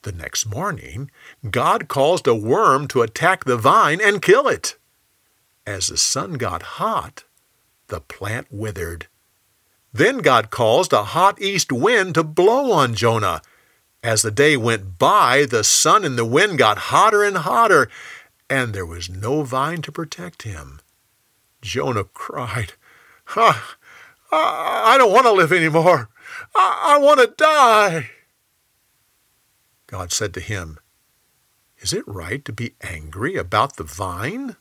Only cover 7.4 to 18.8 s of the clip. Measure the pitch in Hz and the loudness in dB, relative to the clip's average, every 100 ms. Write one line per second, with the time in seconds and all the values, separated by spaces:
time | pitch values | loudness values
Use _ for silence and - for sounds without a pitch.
7.4 | _ _ _ _ _ 85 _ - 101 113 | _ _ _ _ _ -14 _ -14 -10 -10
8.4 | - 101 110 90 85 85 - _ _ _ | -10 -10 -10 -8 -10 -12 -18 _ _ _
9.4 | _ _ _ _ _ 104 185 269 151 120 | _ _ _ _ _ 0 0 2 2 2
10.4 | 110 - 113 131 185 117 101 143 190 202 | 0 -2 2 2 2 0 0 0 0 0
11.4 | 196 196 - 127 175 240 185 160 170 156 | -6 -4 -4 0 2 2 0 -2 -2 2
12.4 | 185 247 277 180 127 107 117 113 98 82 | 2 2 2 2 2 0 0 0 -2 -4
13.4 | _ _ _ _ _ _ 117 110 110 104 | _ _ _ _ _ _ -4 -2 -2 2
14.4 | 147 143 117 113 98 90 135 202 139 131 | 4 4 0 -2 -6 0 2 4 4 2
15.4 | 143 113 104 - 151 202 175 123 117 131 | 2 0 0 0 2 2 2 -2 0 2
16.4 | 208 156 113 104 - 139 208 208 208 190 | 0 2 2 2 -2 2 2 2 0 -2
17.4 | 160 240 226 170 117 - - - _ _ | -2 0 4 4 2 -6 -20 -20 _ _
18.4 | _ 135 120 101 | _ -4 -4 -8